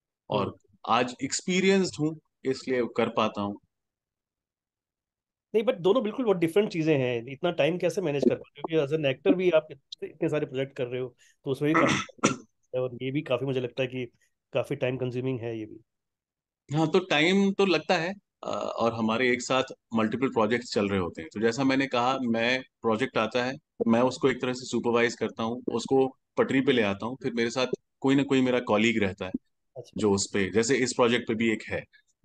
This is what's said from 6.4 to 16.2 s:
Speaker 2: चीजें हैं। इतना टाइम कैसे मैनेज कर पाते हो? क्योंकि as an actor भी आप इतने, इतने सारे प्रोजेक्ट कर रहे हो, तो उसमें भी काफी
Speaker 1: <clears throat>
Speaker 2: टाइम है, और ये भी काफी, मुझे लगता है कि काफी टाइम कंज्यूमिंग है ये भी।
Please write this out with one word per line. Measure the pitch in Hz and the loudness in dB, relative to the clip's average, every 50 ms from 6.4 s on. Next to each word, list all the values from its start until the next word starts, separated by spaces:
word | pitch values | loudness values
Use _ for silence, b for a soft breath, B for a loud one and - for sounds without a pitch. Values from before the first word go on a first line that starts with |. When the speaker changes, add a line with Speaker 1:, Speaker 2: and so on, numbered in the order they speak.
| 165 160 - 202 208 208 208 | 0 2 2 2 2 2 0
Speaker 2:
चीजें | 170 156 160 156 139 | 0 2 2 2 4
हैं। | 131 123 123 117 113 123 135 | 2 0 0 -2 -4 -8 -8
इतना | - - 175 | -6 -4 -2
टाइम | 170 - 139 151 175 180 | 0 2 2 2 0 0
कैसे | 180 175 165 208 | -2 -2 -2 -2
मैनेज | 185 156 143 143 135 - | -2 -2 -2 2 2 2
कर | 127 | 2
पाते | - - - _ - | 0 -2 -10 _ -14
हो? | 143 - | -8 -2
क्योंकि | 165 160 147 135 151 | 0 0 0 0 0
as | 160 | 0
an | 151 135 131 | 0 0 -2
actor | - - 196 190 | 0 2 2 2
भी | 180 185 180 | 2 4 4
आप | 165 156 156 - | 4 4 2 0
इतने, | 147 - _ _ - - - 196 | -6 -20 _ _ -16 -14 -14 -14
इतने | - - 175 160 | -6 -4 -2 -2
सारे | 147 151 151 | 0 -2 -2
प्रोजेक्ट | 139 127 131 135 135 - | -4 -4 -4 -6 -6 -6
कर | - 131 | -6 -6
रहे | 120 123 127 | -6 -4 -6
हो, | 127 123 - b b b b _ - | -6 -8 -10 b b b b _ -6
तो | 143 | -6
उसमें | 135 - 147 147 160 | -4 -2 0 2 2
भी | 165 | 2
काफी | 165 - - - - - - | 2 2 2 0 -4 -6 -4
Speaker 1:
<clears throat> | - - | -2 -2
Speaker 2:
टाइम | - 127 - - _ _ _ _ _ - | 0 0 -2 -8 _ _ _ _ _ -4
है, | 127 | -4
और | 127 127 120 117 127 | -4 -4 -6 -6 -6
ये | 131 | -4
भी | 131 151 156 | -2 -2 -2
काफी, | 151 131 120 127 | 0 -2 -2 0
मुझे | 139 131 131 | -2 -2 -2
लगता | 123 120 - - 131 | -2 -4 -4 -4 -4
है | 123 | -4
कि | 127 127 123 117 _ _ _ _ _ _ _ _ - | -4 -6 -8 -8 _ _ _ _ _ _ _ _ -4
काफी | 127 117 - 147 | -4 -2 -2 -4
टाइम | 135 - 127 127 | -2 -2 -2 -2
कंज्यूमिंग | 127 127 127 120 127 127 131 131 120 | -2 -4 -4 -4 -4 -2 -2 -4 -4
है | 110 117 113 110 | -6 -6 -8 -8
ये | 107 | -8
भी। | 104 - - - _ _ _ _ _ _ _ | -10 -14 -18 -20 _ _ _ _ _ _ _